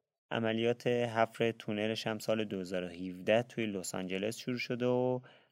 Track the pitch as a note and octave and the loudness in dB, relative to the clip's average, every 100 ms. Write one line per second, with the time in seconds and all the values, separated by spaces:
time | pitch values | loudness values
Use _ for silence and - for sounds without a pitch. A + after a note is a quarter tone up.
0 | _ _ - A2+ A2+ A2+ A#2 A#2+ B2 A#2+ | _ _ -4 0 2 2 2 2 0 0
1 | A#2+ A2+ A2+ - A#2 A2+ - G#2 G#2+ A2 | 2 4 2 2 0 0 -4 0 0 0
2 | A#2 A2 - A2+ G#2+ G2 F2+ F#2 F2+ F2 | -2 -2 0 0 0 -4 -2 -4 -4 -6
3 | F#2 F2+ F#2 A2 B2 - A2 G2 F2 F#2+ | -8 -2 4 4 4 -2 -2 -4 -4 -4
4 | F#2 F#2+ G2+ A2+ - B2 - A#2+ B2 B2 | -2 -2 -2 -2 -4 -4 -4 0 2 2
5 | B2+ B2+ - - _ | 2 0 -6 -20 _